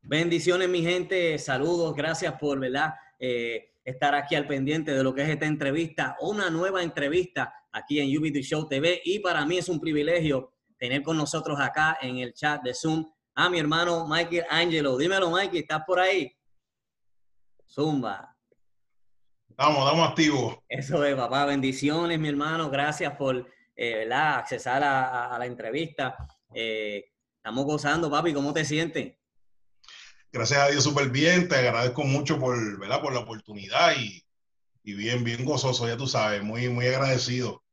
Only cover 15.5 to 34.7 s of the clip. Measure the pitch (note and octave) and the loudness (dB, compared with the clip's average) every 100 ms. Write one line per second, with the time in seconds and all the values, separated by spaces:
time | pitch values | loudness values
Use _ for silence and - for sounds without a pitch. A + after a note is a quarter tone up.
15.5 | E3+ - D#3 D#3 F3+ F#3 G3 C3 _ _ | -2 -2 -4 0 2 4 2 -2 _ _
16.5 | _ _ _ _ _ _ _ _ _ _ | _ _ _ _ _ _ _ _ _ _
17.5 | _ _ - D#3 C#3+ A2+ G2 - _ _ | _ _ -2 0 0 -2 -6 -12 _ _
18.5 | _ _ _ _ _ _ _ _ _ _ | _ _ _ _ _ _ _ _ _ _
19.5 | - C#3+ C#3+ C3+ E3 D#3+ - D#3 C#3 A2+ | 2 4 4 4 4 4 4 4 4 0
20.5 | - _ B2+ C#3 D#3 C#3+ C3 A#2+ C3+ C#3+ | -4 _ -8 -2 2 2 2 0 2 2
21.5 | C#3 C3+ C3 C#3+ D#3+ E3+ E3 D#3 C#3+ D3+ | 2 0 0 0 2 0 0 0 0 0
22.5 | E3 D3+ C#3 D3 D3+ D#3 C#3 C3+ B2+ B2 | -2 0 0 0 0 -4 -2 0 0 -4
23.5 | _ _ - A#2 A2 A2 B2+ D#3 C3 - | _ _ -4 -2 -2 0 2 2 0 -2
24.5 | A#2+ B2 C3 C#3+ C3+ B2+ B2+ A#2+ A#2+ B2 | -6 -2 0 2 2 0 -2 -4 -6 -6
25.5 | B2 A2 C3+ D#3+ D3 B2+ - - _ _ | -8 -6 -4 -6 -4 -6 -6 -16 _ _
26.5 | - A2+ A2 G#2+ G#2 - _ _ _ A2 | -6 -4 -4 -4 -8 -12 _ _ _ -6
27.5 | A#2+ C#3 D3 D3 D#3+ D#3+ D3 E3+ C#3+ C#3 | -4 -2 -2 0 0 0 0 0 0 -2
28.5 | D#3+ C#3 D3+ E3 D3 G2+ _ _ _ _ | -2 0 -2 -2 -4 -8 _ _ _ _
29.5 | _ _ _ - - - - _ A#2 A2+ | _ _ _ -20 -20 -20 -20 _ -4 2
30.5 | C#3+ C#3+ C#3+ C3 C#3+ C#3 C3 D#3+ F3+ F3 | 4 4 4 2 2 0 4 4 4 4
31.5 | C#3 B2 A#2 B2 B2 C3+ C#3 D3 D3+ B2+ | 2 4 2 0 0 0 0 0 0 0
32.5 | B2 G#2+ F#2+ G2 C#3 D3+ B2 A2+ G#2+ - | 0 -2 -6 -2 -2 -2 -4 -6 -14 -14
33.5 | G2+ F#2+ B2+ E3+ C#3+ G#2+ F2+ _ _ _ | -16 -4 4 4 4 -4 -10 _ _ _
34.5 | _ _ | _ _